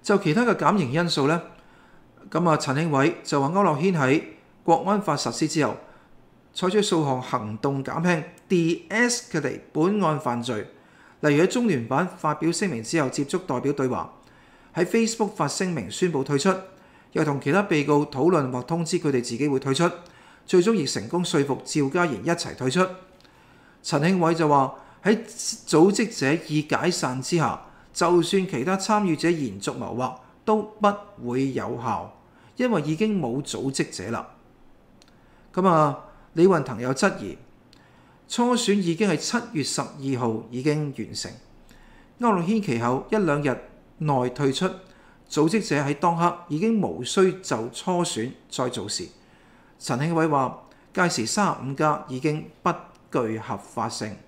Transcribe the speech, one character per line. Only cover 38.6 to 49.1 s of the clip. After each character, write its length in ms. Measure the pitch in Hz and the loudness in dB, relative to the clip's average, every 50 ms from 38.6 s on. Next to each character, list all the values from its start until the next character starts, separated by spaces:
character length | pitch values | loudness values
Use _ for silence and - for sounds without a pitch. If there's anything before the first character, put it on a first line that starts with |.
| 240 190 202 | 4 2 2
已 200 | 208 185 170 165 | 2 2 0 0
經 140 | 160 214 196 | 2 2 0
係 80 | 160 | 2
七 200 | 147 - - - 233 220 - | 0 -2 -2 -2 -4 -4 -4
月 100 | - 156 | -4 -4
十 200 | 127 - - - | -4 -2 -4 -4
二 380 | 143 - - 147 135 135 131 120 | -6 -6 -10 -8 -4 -4 -2 0
號 240 | 123 113 110 113 - - | 0 -2 -2 -2 -6 -8
已 140 | 120 127 131 | -10 -2 0
經 300 | 151 147 151 151 143 131 | 0 0 0 -2 -6 -6
完 160 | - 107 - - | -8 -10 -10 -8
成， 160 | - - 92 113 - - - - - - - - - - - - - - - _ - | -10 -10 -10 -12 -16 -20 -20 -20 -20 -20 -20 -20 -20 -20 -20 -20 -20 -20 -20 _ -2
區 60 | 240 | 0
諾 180 | 233 208 180 165 | 2 2 2 2
軒 200 | 175 226 220 202 | 0 0 0 0
其 140 | 165 120 113 | 0 -2 0
後 260 | 117 120 127 135 - - | 0 0 0 -2 -2 0
一 80 | 214 | 0
兩 260 | 220 196 165 143 147 143 | 2 2 2 2 2 0
日 140 | 139 123 - - - - - - - - | -2 -2 -2 -8 -18 -20 -20 -20 -20 -10
內 320 | - 160 151 143 127 123 123 | -4 -2 0 2 2 0 -2
退 240 | 123 - 147 131 131 | -2 0 0 0 0
出， 120 | - 185 185 180 - - - - - - - - - - _ | 0 -2 -2 -4 -6 -18 -20 -20 -20 -20 -20 -20 -20 -16 _
組 200 | - 147 151 165 | 0 2 2 4
織 180 | 208 220 - | 2 0 0
者 160 | - 151 143 143 | 0 0 0 0
喺 100 | 139 147 | 0 -2
當 200 | 147 - 175 170 | 0 0 0 2
刻 220 | 165 170 170 170 - - | 2 0 0 0 -4 -8
已 100 | - 147 | -6 -4
經 240 | 156 196 226 226 208 | 0 0 2 2 2
無 220 | 165 101 82 80 123 | 0 -2 -4 -6 -8
需 300 | 120 - 196 185 190 165 - | -2 2 4 4 4 2 -2
就 280 | - - 135 110 113 123 | -6 -4 -4 -4 -4 -8
初 300 | - - - 190 180 175 180 | -10 -8 -4 -2 0 0 0
選 260 | 170 - 113 113 131 - - _ - | -2 -2 -6 -6 -6 -8 -14 _ -12
再 200 | - - 131 127 | -6 -4 -4 -4
做 180 | 123 113 95 | -4 -6 -8
事。 220 | 104 - - 87 - | -6 -6 -8 -8 -12